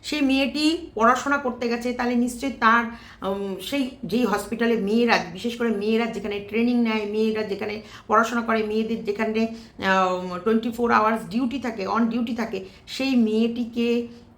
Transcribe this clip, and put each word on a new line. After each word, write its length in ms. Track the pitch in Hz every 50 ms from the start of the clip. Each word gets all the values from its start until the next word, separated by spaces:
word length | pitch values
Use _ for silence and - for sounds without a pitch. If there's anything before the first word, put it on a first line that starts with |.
সেই 200 | - - 302 302
মেয়েটি 680 | 277 262 269 269 277 269 - 294 302 311 330 339 - - -
পড়াশোনা 420 | 208 226 226 254 - - 277 285 277
করতে 320 | 277 254 233 - 247 233
গেছে, 240 | 233 233 233 247 240
তাহলে 220 | 240 247 240 247
নিশ্চয়ই 360 | 240 240 247 247 - - 277
তার, 340 | - - 233 226 226 233 233 226 233 - - - - - - 190
উম, 280 | 196 196 196 196 190 180
সেই 300 | - - 277 285 262 247 - - -
যেই 200 | 170 185 240 247
হসপিটালে 520 | 208 202 202 202 - 240 226 233 226 233 208
মেয়েরা, 480 | 190 196 214 233 240 226 214 180 - - -
বিশেষ 240 | - - 240 233 -
করে 120 | 240 233
মেয়েরা 360 | 214 196 202 214 226 220 233
যেখানে 340 | 226 - 196 196 214 202 202
ট্রেনিং 420 | 202 - 208 226 233 240 247 240
নেয়, 240 | 233 226 220 220 208
মেয়েরা 380 | 202 208 214 220 220 214 214 208
যেখানে 380 | 190 196 196 220 208 208 220 - - - - - -
পড়াশোনা 340 | 214 214 233 226 240 233
করে, 220 | 226 233 220 220 214
মেয়েদের 400 | 208 214 220 220 220 233 - -
যেখানে, 520 | 202 208 214 220 220 214 226 226 226 - - - - - -
উম, 600 | - 190 190 190 185 185 185 180 180 185 180 175 -
টোয়েন্টি 280 | 220 220 226 226 240
ফোর 200 | 226 - 240 240
আওয়ার্স 380 | 233 220 214 220 226 220 - 165
ডিউটি 300 | 185 233 277 - - 277
থাকে, 280 | - 247 - - 190 196
on 180 | 202 220 233
ডিউটি 300 | 214 185 247 240 247 233
থাকে, 300 | 240 220 196 190 190 190 - - - - -
সেই 280 | - - 269 269 262
মেয়েটিকে 920 | 247 226 214 214 220 226 233 233 247 240 220 - 240 233 240 233 240 233 - - - - - -